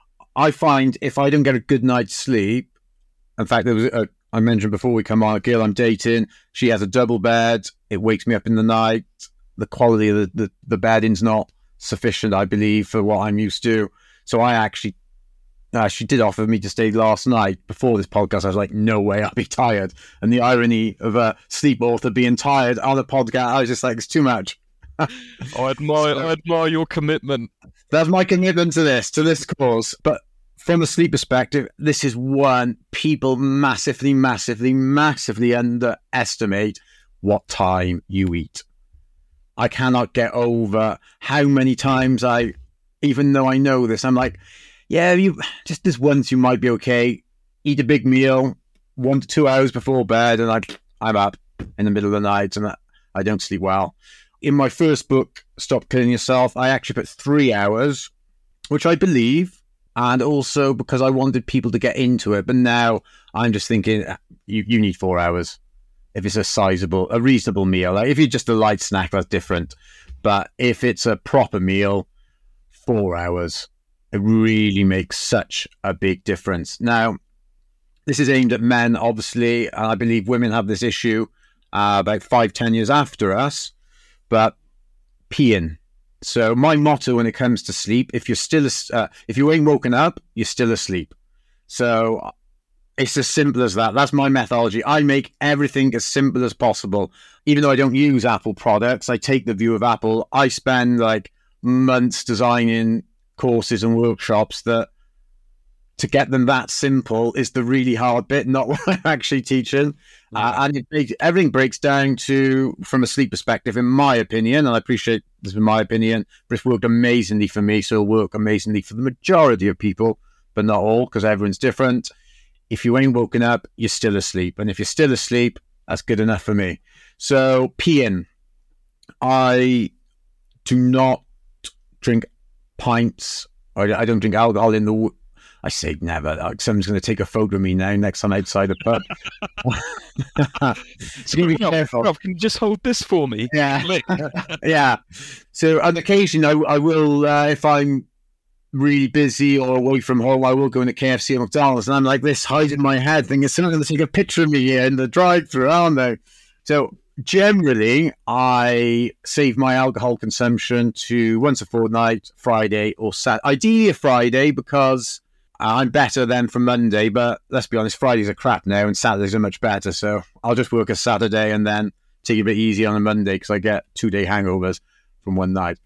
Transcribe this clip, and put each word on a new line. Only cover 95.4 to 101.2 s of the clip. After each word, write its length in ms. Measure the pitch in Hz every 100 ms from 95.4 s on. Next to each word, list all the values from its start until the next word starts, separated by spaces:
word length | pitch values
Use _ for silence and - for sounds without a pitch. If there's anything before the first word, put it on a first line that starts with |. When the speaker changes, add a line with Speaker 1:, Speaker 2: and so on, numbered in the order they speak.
Speaker 1:
everything 540 | 147 143 143 139 135
as 100 | 117
simple 400 | - 139 135 127
as 80 | 123
possible. 600 | - 120 101 98 101 95 _ - _ -
Even 160 | 147
though 80 | 147
I 60 | 131
don't 180 | 139
use 300 | 131 147 131
Apple 300 | 120 104 113
products, 540 | 98 120 104 117 127 -
I 80 | 120
take 300 | - 135 98
the 80 |
view 200 | 101 113
of 80 | 113
Apple. 460 | 120 110 110 113 -
I 160 | 135 139
spend, 520 | - - 127 123 120
like, 320 | 113 110